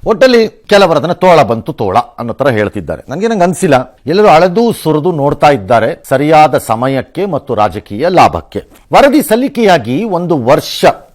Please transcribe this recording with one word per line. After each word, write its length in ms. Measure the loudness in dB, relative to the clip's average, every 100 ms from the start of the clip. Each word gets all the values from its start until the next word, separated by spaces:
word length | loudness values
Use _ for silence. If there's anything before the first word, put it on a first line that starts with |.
| -4
ಒಟ್ಟಲ್ಲಿ 580 | 0 2 2 0 -4 _
ಕೆಲವರು 280 | 2 2 0
ಅದನ್ನ 140 | -2
ತೋಳ 300 | 0 2 4
ಬಂತು 300 | 2 -2 -6
ತೋಳ 260 | -6 -2 -2
ಅನ್ನೋ 340 | -4 -10 -12
ತರ 160 | -4 -2
ಹೇಳ್ತಿದ್ದಾರೆ. 540 | 0 -2 -4 -8 -10 -10
ನನ್ಗೆ 200 | -6 -4
ನಂಗೆ 140 | 0
ಅನ್ಸಿಲ್ಲ, 340 | 0 0 0 0 -2 _ -4
ಎಲ್ಲರೂ 220 | 0 4
ಅಳೆದು 440 | 4 4 0 -2
ಸುರಿದು 400 | -2 -2 -2 -2
ನೋಡ್ತಾ 380 | -2 -2 0 0 0
ಇದ್ದಾರೆ 440 | 0 0 0 -6 -4
ಸರಿಯಾದ 500 | -2 2 4 4 2
ಸಮಯಕ್ಕೆ 680 | -4 -4 -2 -4 -6 -8 -6
ಮತ್ತು 200 | -6 -6
ರಾಜಕೀಯ 540 | -2 -2 -2 -12 -6 -2
ಲಾಭಕ್ಕೆ. 540 | 2 2 0 -10 -12 -14 _ _
ವರದಿ 280 | 2 4 2
ಸಲ್ಲಿಕೆಯಾಗಿ 840 | 0 -2 -2 0 2 2 0 -6
ಒಂದು 400 | -4 -4 -2 -2
ವರ್ಷ 400 | 2 0 0 -2 0 0 -10